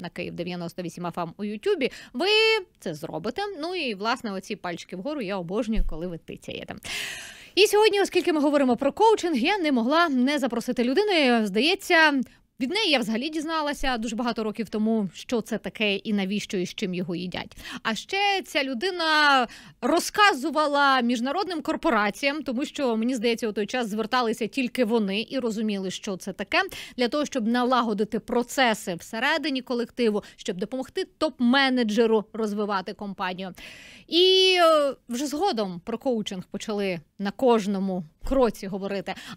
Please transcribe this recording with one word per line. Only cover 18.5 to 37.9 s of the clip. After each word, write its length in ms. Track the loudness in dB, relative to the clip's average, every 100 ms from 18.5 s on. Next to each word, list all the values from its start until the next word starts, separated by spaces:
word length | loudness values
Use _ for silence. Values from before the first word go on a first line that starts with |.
| -2
людина 840 | -2 -2 -4 -2 2 4 6 6 2 -4 -20 -4 0 2 2
розказувала 920 | 4 4 4 0 0 2 4 4 4
міжнародним 640 | 2 0 0 -2 -2 -4
корпораціям, 800 | -4 -2 2 2 2 0 -2 -2
тому 220 | -2 -4
що, 320 | -4 -2 0 0
мені 180 | 0
здається, 340 | 0 0 0 -2
у 40 |
той 140 | -2 -2
час 220 | -2 -2
зверталися 580 | -2 0 0 0 -2 -4
тільки 380 | -4 -2 0
вони 420 | 0 2 0 -2 -4
і 80 | -4
розуміли, 520 | -4 -2 -2 -2 -4
що 260 | -6 -8 -8
це 160 | -8
таке, 300 | -8 -2 -2 -2 -6 -12 -2
для 120 | -2
того, 160 | 0 -2
щоб 200 | -2 0
налагодити 680 | 0 2 2 2 0 -2 -4
процеси 760 | -2 -2 -2 2 2 2 -2
всередині 680 | -8 -8 -4 0 0 0 -4
колективу, 600 | -2 -4 -4 0 0 0 -4 -10
щоб 200 | -8 -6
допомогти 500 | -6 -6 -6 -6 -8 _
топ-менеджеру 1080 | -4 2 4 4 4 2 2 4 4 4 0
розвивати 600 | -4 -4 -2 -2 -4 -6
компанію. 600 | -10 -10 -6 -6 -6 -8 -12 -16 -20 -20 -20 0
І, 480 | 4 6 8 6 6
е, 340 | 6 6 4 -2 -6
вже 180 | -4 -4
згодом 540 | 0 0 0 -2 -4
про 140 | -6 -4
коучинг 460 | -2 -2 -2 -8 -10
почали 500 | -10 -6 -2 -2 -2 -8 -8
на 120 | -6
кожному 760 | 2 4 4 4 -2 -2